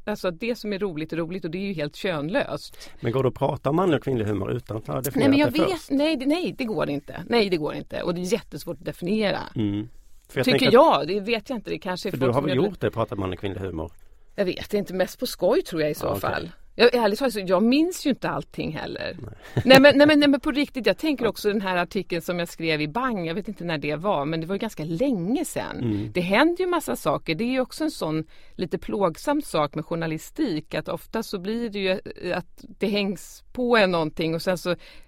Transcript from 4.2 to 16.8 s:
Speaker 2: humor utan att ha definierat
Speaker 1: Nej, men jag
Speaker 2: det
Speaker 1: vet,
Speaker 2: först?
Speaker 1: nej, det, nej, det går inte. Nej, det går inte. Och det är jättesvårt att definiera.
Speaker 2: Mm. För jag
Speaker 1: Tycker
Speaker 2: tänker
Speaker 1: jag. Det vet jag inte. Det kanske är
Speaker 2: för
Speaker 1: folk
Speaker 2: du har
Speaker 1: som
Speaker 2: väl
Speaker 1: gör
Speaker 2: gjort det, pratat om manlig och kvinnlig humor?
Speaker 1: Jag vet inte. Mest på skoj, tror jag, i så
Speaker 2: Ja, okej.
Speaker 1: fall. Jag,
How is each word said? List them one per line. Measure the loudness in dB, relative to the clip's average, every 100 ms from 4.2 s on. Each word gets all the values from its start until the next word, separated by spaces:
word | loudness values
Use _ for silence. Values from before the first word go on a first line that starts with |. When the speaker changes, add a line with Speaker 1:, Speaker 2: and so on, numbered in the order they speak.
Speaker 2:
humor | 0 -2 -2
utan | -4 -6 -8
att | -6
ha | -2
definierat | -2 4
Speaker 1:
Nej, | 4
men | 6
jag | 4
Speaker 2:
det | 2
Speaker 1:
vet, | 0 0
Speaker 2:
först? | -2
Speaker 1:
nej, | 0 2 2
det, | 0
nej, | 0 0 -4
det |
går | -4 -2 -2
inte. | -4 -6 -10 0
Nej, | 2 2
det | 2
går | -2
inte. | -6 -8 -6
Och | -4
det | -2
är | 0
jättesvårt | -2 -4 -12 -10 -8
att |
definiera. | -8 -6 -2 0 0 -2 -4
Speaker 2:
Mm. | -2 -2 -2 -6 -12 -20 -20 -8
För | -2
jag |
Speaker 1:
Tycker | 2 4
Speaker 2:
tänker | 6
Speaker 1:
jag. | 8 8 6 0
Det | -4
vet | -2 -4 -4
jag | -8
inte. | -8
Det | -8
kanske | -6 -6 -4
är |
Speaker 2:
för | 0
Speaker 1:
folk | 0
Speaker 2:
du |
har | 2
Speaker 1:
som | 0
Speaker 2:
väl | 0
Speaker 1:
gör |
Speaker 2:
gjort | 0 0
det, | -4
pratat | -2 -4
om | -2
manlig | -4 -4
och |
kvinnlig | -6 -6
humor? | -6 -6 -8 -10 -20 -20 -12
Speaker 1:
Jag | -4
vet | -2 -4 -4
inte. | -4 -2
Mest | -2 -2 -2
på | -6
skoj, | 0 2 2
tror | 0 -2
jag, | -2
i |
så | -2 -4
Speaker 2:
Ja, |
okej. | -2
Speaker 1:
fall. | -2 -4 -6 -14 -8
Jag, | 4